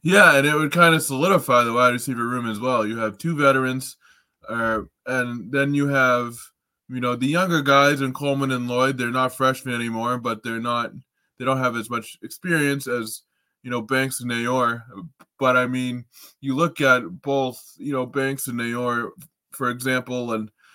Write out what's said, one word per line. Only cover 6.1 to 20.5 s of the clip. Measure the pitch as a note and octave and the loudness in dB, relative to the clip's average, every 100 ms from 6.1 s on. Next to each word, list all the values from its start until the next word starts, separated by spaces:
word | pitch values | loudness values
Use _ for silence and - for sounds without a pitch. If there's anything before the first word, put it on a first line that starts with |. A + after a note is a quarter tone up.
| B2 A#2+ A#2 - _ _ _ _ | 2 -2 -10 -20 _ _ _ _
you | B2+ | -4
know, | B2 A#2+ | -4 -2
the | C3 | 0
younger | E3 F#3 E3 | 0 2 0
guys | C#3 C#3 C#3+ C#3+ | 4 4 6 2
in | C3+ | -2
Coleman | C3 C#3+ C#3 C3+ | -4 -2 -2 -2
and | B2+ B2 | -2 -2
Lloyd. | B2 C3 B2+ | 0 0 0
They're | A#2+ | -2
not | B2+ B2+ - | 0 -2 0
freshmen | C3 B2+ C3 A#2+ | 0 0 -6 -4
anymore, | A#2 A2+ A#2 B2 | -4 -4 -4 -4
but | A#2 A2+ | -4 -6
they're | A#2 A2+ | -6 -6
not, | A#2+ A#2+ A#2+ C3 _ _ _ _ | -4 -4 -6 -10 _ _ _ _
they | B2+ | -2
don't | C3 | 0
have | B2+ A#2 | 0 -4
as | A2 | -6
much | A#2 A2 - | -8 -10 -18
experience | - - F3+ E3 C#3+ C#3 C3+ | -18 -12 -4 0 0 -2 -4
as, | A#2+ A2 - _ _ _ _ | -6 -6 -12 _ _ _ _
you | B2+ | -8
know, | B2 | -8
Banks | G#2+ C3 C3+ C3 | -2 0 0 -4
and | B2 | -6
Nayor. | A#2 A#2+ C3 A#2+ A#2 A#2 G2+ F2+ _ - _ | -4 0 0 0 -2 -10 -18 -18 _ -20 _
But, | C3 B2+ | 2 2
I | B2 | 2
mean, | B2+ B2+ B2 B2 - - _ | -2 -4 -6 -12 -20 -20 _
you | C3+ C3 | -4 0
look | E3+ E3 | -2 2
at | C#3 C3 E3 F3+ | 4 4 2 -10
both, | C#3 C#3 C3+ C3 - _ | -2 0 0 -6 -20 _
you | C3+ | -6
know, | C3+ B2+ | -4 -4
Banks | C#3 C3+ C3+ - | -2 -2 -4 -6
and | A#2+ | -4
Nayor, | A#2 A#2+ B2 A#2+ A#2 - - _ _ | -4 -4 -2 -2 -4 -12 -20 _ _
for | - B2 | -6 -4
example, | A#2+ B2+ B2+ B2 B2 A#2+ | -4 -2 -2 -2 -6 -4
and | A2 A2 | -4 -6